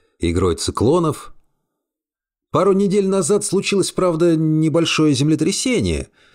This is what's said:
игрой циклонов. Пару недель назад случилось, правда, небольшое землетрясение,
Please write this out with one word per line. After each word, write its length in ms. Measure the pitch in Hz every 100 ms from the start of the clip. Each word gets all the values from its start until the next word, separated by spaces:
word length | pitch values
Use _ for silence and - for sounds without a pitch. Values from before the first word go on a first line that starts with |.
| _ _
игрой 380 | 85 85 90 80
циклонов. 720 | - - 110 175 160 - - - _ _ _ _ _ _ _ _ _ _ _
Пару 220 | 147 190
недель 360 | 190 202 202 190
назад 360 | 190 156 208
случилось, 460 | - 190 - 202 -
правда, 460 | - 180 160 175 160
небольшое 760 | 156 156 156 165 165 - 151
землетрясение, 960 | 127 147 156 175 - 254 220 92 71 - _ _